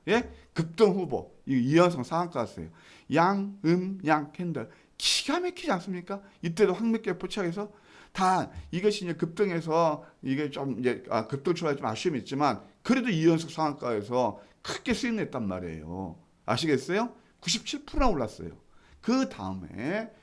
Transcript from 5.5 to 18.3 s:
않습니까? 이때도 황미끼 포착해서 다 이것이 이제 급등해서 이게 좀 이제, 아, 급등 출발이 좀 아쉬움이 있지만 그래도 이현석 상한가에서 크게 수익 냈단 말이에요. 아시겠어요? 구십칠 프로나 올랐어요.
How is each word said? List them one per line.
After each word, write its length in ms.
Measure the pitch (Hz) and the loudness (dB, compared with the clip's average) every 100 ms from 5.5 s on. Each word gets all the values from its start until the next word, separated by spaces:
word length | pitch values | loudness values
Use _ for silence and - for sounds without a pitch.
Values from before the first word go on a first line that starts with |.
| - 320 | -4 -2
않습니까? 500 | 185 196 175 175 202 - - | -2 -2 -8 -8 -10 -12 -6
이때도 300 | 175 165 185 | -2 4 4
황미끼 400 | 185 226 220 208 | 4 0 0 -2
포착해서 560 | 175 185 214 175 185 208 - - - - | -4 -6 -4 -4 -4 -8 -12 -20 -20 -10
다 380 | - 185 180 - - - | 0 2 2 0 -8 -8
이것이 340 | 170 208 208 | 0 0 0
이제 100 | 175 | -4
급등해서 880 | 165 170 190 202 170 165 160 165 147 - - | -4 -4 0 0 0 0 2 2 0 -8 -8
이게 280 | 131 135 147 | -2 -2 -2
좀 280 | 139 139 110 | -4 -4 0
이제, 240 | 123 120 - | 0 0 -2
아, 180 | 110 110 | -2 -2
급등 280 | 139 180 | -2 0
출발이 240 | 170 160 139 | 0 0 0
좀 80 | 120 | -2
아쉬움이 320 | 110 180 135 | -2 -2 -2
있지만 420 | - 139 147 104 - _ | -4 0 2 0 -6 _
그래도 260 | - 262 240 | 2 2 2
이현석 420 | 165 160 160 160 | 4 6 4 2
상한가에서 920 | 160 156 139 123 107 104 123 113 - - _ | -2 -2 -2 -2 -2 0 2 0 -2 -14 _
크게 320 | - - - | -10 -6 -2
수익 220 | 226 240 | -2 0
냈단 320 | 220 143 127 101 | -2 -4 -4 -4
말이에요. 720 | 90 87 80 78 90 95 - _ _ - | -4 -6 -10 -10 -8 -8 -12 _ _ -4
아시겠어요? 680 | 117 156 135 147 196 240 - _ _ | 0 2 2 2 0 -2 -6 _ _
구십칠 440 | 180 226 - 294 - | -4 -4 -4 -10 -4
프로나 220 | 320 262 | 2 4
올랐어요. 420 | 156 110 | 4 -2